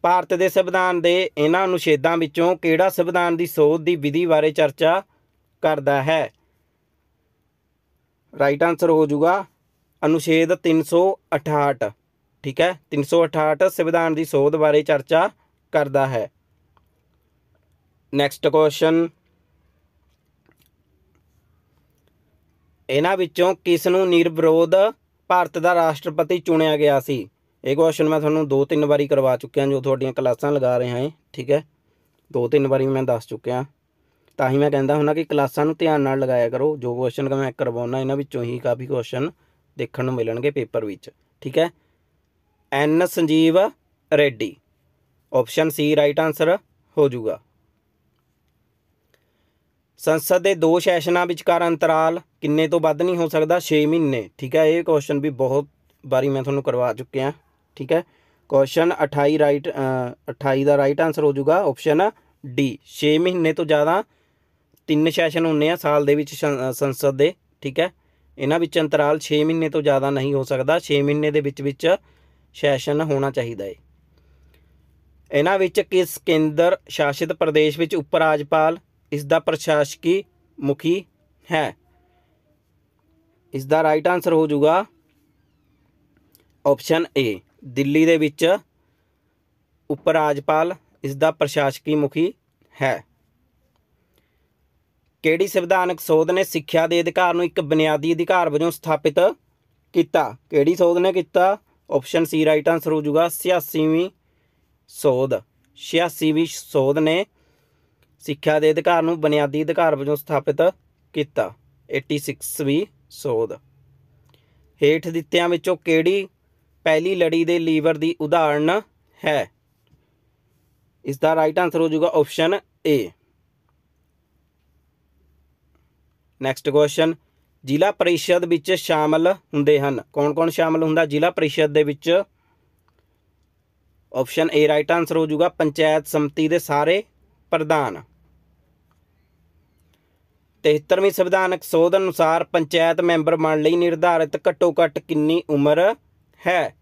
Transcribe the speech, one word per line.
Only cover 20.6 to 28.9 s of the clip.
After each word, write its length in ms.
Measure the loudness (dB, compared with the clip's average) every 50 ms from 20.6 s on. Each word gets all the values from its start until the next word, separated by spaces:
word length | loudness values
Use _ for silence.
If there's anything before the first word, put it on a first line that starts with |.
| _ _ _ _ _ _ _ _ _ _ _ _ _ _ _ _ _ _ _ _ _ _ _ _ _ _ _ _ _ _ _ _ _ _ _ _ _ _ _ _ _ _ _ _ _ -2
ਇਹਨਾਂ 260 | -2 0 2 0 0
ਵਿੱਚੋਂ 380 | 0 -2 -4 _ 0 0 0 0 _ _
ਕਿਸ 220 | 0 0 2 2
ਨੂੰ 220 | 2 2 2 2 4
ਨਿਰਵਿਰੋਧ 640 | 4 2 2 2 0 2 2 4 4 4 4 4 4 4 4 2 0 _ _ _ _ _ _ _
ਭਾਰਤ 300 | 0 0 0 0 -4 0
ਦਾ 160 | 0 2 2
ਰਾਸ਼ਟਰਪਤੀ 640 | 4 2 2 0 -2 -6 -6 -2 -2 -2 0 -2 -2
ਚੁਣਿਆ 380 | 0 0 2 2 2 2 2
ਗਿਆ 240 | 2 2 2 2 2
ਸੀ? 300 | 0 -2 -6 -6 -6 -12 _ _ _ _ _ _ -4
ਇਹ 120 | -4 0
ਕੁਐਸਚਨ 320 | 2 2 0 2 2 0 2
ਮੈਂ 120 | 2 0
ਤੁਹਾਨੂੰ 280 | 0 0 0 0 0 0
ਦੋ 160 | 0 0 0
ਤਿੰਨ 200 | 0 0 -2 2
ਵਾਰੀ 240 | 2